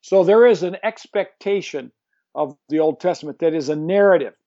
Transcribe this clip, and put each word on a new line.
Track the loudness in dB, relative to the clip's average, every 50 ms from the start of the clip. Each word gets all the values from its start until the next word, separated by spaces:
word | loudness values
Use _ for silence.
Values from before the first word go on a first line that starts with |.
So | _ 0 2 2 4
there | 4 4 6 6
is | 6 4 2 -2
an | -8 -8 -6 -8
expectation | -8 -8 -8 -20 _ _ -6 -6 -6 _ _ -6 -4 -4 -4 -6 -8 -12 -12 -12 -12 _ _ _ _ _ _ _ _ _
of | -8 -8 -8 -8 _ _ _
the | -4 -2
Old | -2 -2 -2 -2
Testament | -4 -6 -6 -6 -10 -16 -10 _
that | -4 -2 -2
is | -2 -4 -4
a | -6
narrative. | -6 -4 -2 2 2 4 4 4 2 0 -4 _ _ _